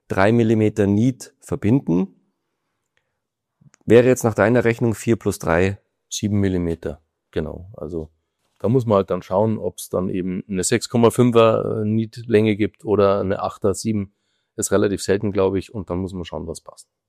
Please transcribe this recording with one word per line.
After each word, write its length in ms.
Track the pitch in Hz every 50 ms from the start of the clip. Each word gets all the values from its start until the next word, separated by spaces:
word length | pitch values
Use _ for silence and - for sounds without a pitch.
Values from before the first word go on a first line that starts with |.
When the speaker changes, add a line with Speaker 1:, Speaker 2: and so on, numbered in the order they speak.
| _ -
Speaker 1:
drei 240 | - 95 98 107
Millimeter 560 | 117 120 117 110 113 110 107 107 107 110 101 98
Niet 460 | 101 104 117 131 127 - - - _ _
verbinden. 800 | - - 87 - - 101 127 143 - - 165 180 196 190 _ _ _ _ _ _ _ _ _ _ _ _ _ _ _ _ _ _ _ _ _ _ _ _ _ _ _ _ _ _ _ _ _ _ _
Wäre 220 | - 110 120 120
jetzt 180 | 127 127 - -
nach 100 | 113 107
deiner 300 | - 98 110 123 123 104
Rechnung 300 | 117 117 - 127 117 104
vier 220 | - - 113 113
plus 220 | - - 104 95 -
drei? 400 | - 87 82 85 92 95 98 - _ _ _ _ _ _
Speaker 2:
Sieben 320 | - - - 101 104 101
Millimeter, 600 | 98 98 92 90 87 85 82 - - 80 73 - _ _ _ _ _ _
genau. 400 | - 87 78 76 76 80 87 95 113
Also 360 | - 76 76 87 80 78 - _ _ _ _ _ _ _ _ _ _
da 80 | - 104
muss 180 | 123 135 113
man 100 | 117 104
halt 140 | 98 95 -
dann 120 | 92 92
schauen, 360 | - - 92 98 110 113 107 -
ob's 300 | 92 92 - - - -
dann 200 | - 92 92 104
eben 360 | 101 92 87 92 90 98 - -
eine 140 | 98 92
sechs 260 | 90 - 127 107 - -
Komma 220 | - 117 117 113
fünfer, 720 | - - 123 123 113 117 113 110 110 107 104 104 110 110
äh, 20 | 107
Nietlänge 720 | 107 110 113 113 110 - 123 117 120 110 104 110 110 104
gibt 280 | 98 107 95 - _ -
oder 360 | 110 101 101 101 98 98 101
eine 220 | 98 95 98 -
Achter, 320 | 92 95 - - - 101 95
sieben. 400 | - - 113 110 104 98 - _ _ _ _ _ _ _ _ _
Ist 160 | - 101 -
relativ 320 | 98 98 107 104 98 87
selten, 300 | - - 95 101 107 101
glaub 240 | 98 101 95 95 98
ich, 180 | 95 - - -
und 160 | 107 92 -
dann 80 | 87 90
muss 140 | 95 90
man 120 | 92 92 85
schauen, 220 | - - 80 82
was 140 | 82 76 -
passt. 280 | - - - - - _ _ _ _